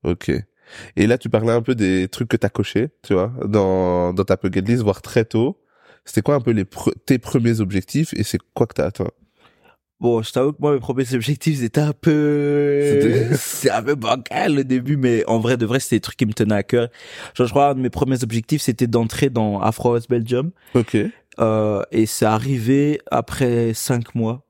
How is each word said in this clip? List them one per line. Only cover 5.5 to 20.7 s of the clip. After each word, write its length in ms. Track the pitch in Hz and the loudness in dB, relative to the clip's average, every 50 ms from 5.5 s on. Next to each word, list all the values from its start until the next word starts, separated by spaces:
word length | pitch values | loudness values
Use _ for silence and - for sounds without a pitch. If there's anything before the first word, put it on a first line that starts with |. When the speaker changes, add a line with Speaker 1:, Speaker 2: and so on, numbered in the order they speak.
| 196 _ _ _ _ _ _ _ - _ _ | -2 _ _ _ _ _ _ _ -20 _ _
Speaker 1:
C'était 180 | - - 120 104 | -4 -4 -2 0
quoi 140 | - 147 | 2 0
un 40 | 143 | 0
peu 120 | 117 120 113 | 2 0 0
les 120 | 107 95 | 0 0
pre-, 280 | - - - - - - - _ | -2 -6 -4 -2 -2 -2 -2 _
tes 120 | - 135 123 | 0 0 0
premiers 400 | - - - 131 117 117 117 110 | 0 0 0 2 2 2 2 2
objectifs 540 | 107 92 101 95 - - - 139 165 - - | 0 0 0 -4 -4 -2 -2 -2 -2 -2 -2
et 80 | - - | -4 -4
c'est 160 | - - 98 _ _ _ | -2 -4 -6 _ _ _
quoi 120 | - 120 113 | -4 -4 -2
que 60 | - | 0
t'as 120 | - 71 | -4 -4
atteint ? 220 | 90 98 - 95 82 - _ _ _ _ _ _ _ _ _ _ _ _ _ _ _ _ _ | -4 -2 -4 -6 -6 -6 _ _ _ _ _ _ _ _ _ _ _ _ _ _ _ _ _
Speaker 2:
Bon, 220 | - 120 120 113 110 | -2 0 0 0 -2
je 100 | - - | -2 -2
t'avoue 200 | 127 131 143 151 | 0 0 0 -2
que 40 | - | -2
moi, 120 | 143 147 147 | 0 0 0
mes 80 | 131 | 0
premiers 320 | 117 - 131 123 135 117 131 | -2 -4 -2 -2 -2 -2 -2
objectifs, 440 | 123 110 131 147 - - 160 156 139 | -2 0 -2 -4 -2 0 -2 -2 0
c'était 240 | 123 113 - 147 151 | -2 -2 0 0 0
un 100 | 151 147 | 0 -2
peu, 880 | _ - 170 156 151 151 147 147 147 147 147 143 147 143 143 143 143 143 | _ 2 2 2 4 2 2 0 0 0 0 0 2 2 2 2 2 2
Speaker 1:
C'était 520 | 143 143 143 143 117 117 123 117 117 143 | 2 4 4 4 4 4 2 2 2 0
Speaker 2:
<laughs> 20 | |
c'est 340 | 139 - - - - - 131 | -2 -2 -6 -10 0 0 0
un 120 | 98 110 110 | 0 0 0
peu 120 | 123 147 | 0 -2
bancal 640 | 139 110 110 117 135 117 - - - 185 196 151 139 | -2 0 -2 -2 -2 -2 -6 -4 -2 0 2 2 0
au 40 | 135 | 2
début, 340 | 131 127 127 123 131 151 | 0 0 0 0 0 0
mais 280 | 143 131 123 120 113 - | 2 2 2 2 2 2
en 120 | - 110 113 | 2 0 0
vrai, 180 | 110 117 127 120 | 2 0 0 0
de 80 | 117 | 0
vrai, 120 | 104 120 131 | 0 0 -2
c'était 180 | - - - | 0 0 0
des 40 | 107 | 0
trucs 160 | - - - | 0 -2 -4
qui 80 | - 127 | -2 -2
me 80 | 107 110 | -2 0
tenaient 220 | - 110 104 107 | 0 0 2 2
à 80 | 101 98 | 0 0
cœur. 260 | - - 120 117 117 _ - - - - - - - - | 0 0 0 0 -2 _ -16 -20 -20 -18 -18 -18 -18 -2
Genre, 120 | - 127 | 0 0
je 60 | 120 101 | 2 4
crois, 160 | 143 143 143 | 4 4 4
un 40 | 139 | 4
de 60 | 131 | 2
mes 100 | 127 123 | -2 -2
premiers 320 | - - 143 131 135 123 127 | 0 0 0 0 0 -2 -2
objectifs, 380 | 117 113 117 113 - 151 151 - | -2 -2 -4 -2 0 -2 0 0
c'était 240 | - 117 - 127 | -2 0 0 0
d'entrer 420 | 120 113 120 117 113 - - - 139 | 0 2 0 0 0 0 0 -2 0
dans 320 | 123 117 110 107 104 98 | 2 0 0 0 0 0
Afro 340 | 95 110 110 - - 123 120 | -2 -2 -2 0 0 0 0
House 140 | 117 117 - | 0 0 0
Belgium. 440 | 123 120 113 113 123 120 135 170 - _ _ - | 0 0 0 0 -2 -2 -2 -4 -8 _ _ 0